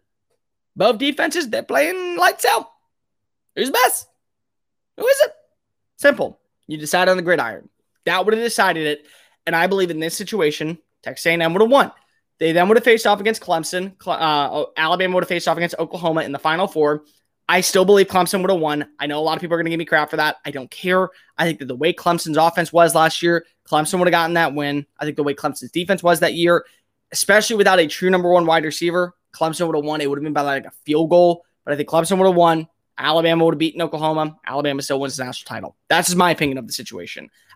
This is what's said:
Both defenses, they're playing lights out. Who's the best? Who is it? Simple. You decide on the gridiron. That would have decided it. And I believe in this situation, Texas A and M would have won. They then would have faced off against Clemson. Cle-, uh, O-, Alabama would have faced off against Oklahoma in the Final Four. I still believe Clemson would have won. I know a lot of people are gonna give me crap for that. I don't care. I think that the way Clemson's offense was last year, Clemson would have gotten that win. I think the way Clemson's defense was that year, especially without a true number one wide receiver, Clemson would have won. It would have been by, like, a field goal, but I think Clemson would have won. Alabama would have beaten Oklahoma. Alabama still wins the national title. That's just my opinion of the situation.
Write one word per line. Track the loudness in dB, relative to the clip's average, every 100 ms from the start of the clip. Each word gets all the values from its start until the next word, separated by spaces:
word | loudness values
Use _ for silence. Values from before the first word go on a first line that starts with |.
| _ _ _ _ _ _ _ 0
Both | 0 2
defenses, | -2 -2 -4 -4 -4
they're | -6
playing | -2 -2 -2 -2 -6 0
lights | 0 0 -2
out. | -2 -4 _ _ _ _ _ _ _ _ -6
Who's | -2
the |
best? | 0 0 0 -10 _ _ _ _ _ _ _ _ -4
Who | 0
is | 2
it? | 0 -2 _ _ _ _ _ 0
Simple. | 0 2 -4 -8 _ _ -14
You | -10
decide | -2 0 2
on | 2
the |
gridiron. | 2 0 0 -8 -16 _ _ _ -4
That | -2 0
would |
have | 0
decided | -2 0 0 2 -2
it. | -4 _ _ _ _ -4
And | 0
I | 0
believe | 0 -2
in | -2
this | -6 -6
situation, | -8 -2 -2 -2 -8 -8 _ _
Texas | -14 -4 0
A |
and | 0
M | 0
would | 2
have | 4
won. | 4 2 -4 _ _ _ -4
They | 0
then | 2 4
would | 4
have |
faced | 4 2 2
off | 0
against | -2 -4
Clemson. | -4 -4 -4 -6 -8 -12
Cle-, | -8
uh, | -2 0 2 0
O-, | -2 -6 -2
Alabama | 0 2 2
would | 0
have | 0
faced | -2 -2
off | -2
against | -2 -4
Oklahoma | -8 -4 -2 -2
in | -4
the | -4
Final | -2 0 -2
Four. | 0 0 0 _ _ _ _ 0
I | 0
still | 2 2 6
believe | 6 6
Clemson | 2 0 0
would | 0
have | 0
won. | 0 -4 -6 -8
I | -6
know | -2
a |
lot | -2 -2
of |
people | -2 -2
are |
gonna | -2
give | -4
me | 0
crap | 0 0
for | -2
that. | -2 -4 -10
I |
don't | -12 -14
care. | -8 0 0 0 -6 _ -4
I | -4
think | -4
that | -8
the | -2
way | -2
Clemson's | 0 0 0 0 2
offense | 2 2 0
was | 4 4 4
last | 2 2
year, | 0 -2 -4 _ -2
Clemson | -2 0 0
would | 2
have |
gotten | 2 2 0
that | 0 -2
win. | -4 -4 -8 -10
I |
think | -10 -4
the |
way | -4 -4
Clemson's | -6 -8 -8
defense | -6 -2 0
was | 2 2
that | 2 2
year, | 2 2 0 _ _ _ _
especially | -6 2 4 4 2
without | 4 4
a | 2
true | 0 0
number | 2 4
one | 2 4
wide | 2
receiver, | 0 -4 -2 -2 -4 _ _
Clemson | -4 -4 -2 -2
would | -2
have | -4
won. | -4
It | -2
would | -4
have |
been | -4
by, | -2
like, | -2 -4 -8
a | -16 -4
field | -2 4
goal, | 6 4 2 _ _ -6
but |
I | -6
think | -2
Clemson | 0 0 2
would | 4
have | 6
won. | 4 2 -4 _ _ -6
Alabama | -2 2 2 4
would | 2 2
have |
beaten | -2 -4
Oklahoma. | -6 -4 -4 -2 -4 -8 -10
Alabama | -4 -4 -4
still | -4 -4
wins | -6 -8
the | -10
national | -12 -14
title. | -14 -14 _ -2
That's | 0 0
just | 0
my | 0
opinion | 0 -2 -4
of | -10
the |
situation. | -12 -12 -14 -14 -16 -20 _ _